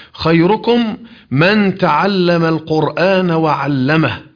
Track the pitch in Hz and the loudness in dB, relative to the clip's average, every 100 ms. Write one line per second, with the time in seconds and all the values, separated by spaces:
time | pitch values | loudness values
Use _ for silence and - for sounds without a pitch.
0 | - - 160 165 175 214 - 240 220 - | -20 -6 0 2 2 0 0 0 0 -6
1 | - - - 131 175 214 196 185 175 147 | -14 -20 -6 0 2 2 2 0 0 0
2 | 190 190 175 170 165 160 160 156 147 - | 0 0 2 2 0 -2 -2 -2 -2 0
3 | 180 185 180 160 160 139 139 139 127 160 | 0 2 0 0 0 -2 -2 -2 0 0
4 | 135 95 - | 0 -4 -14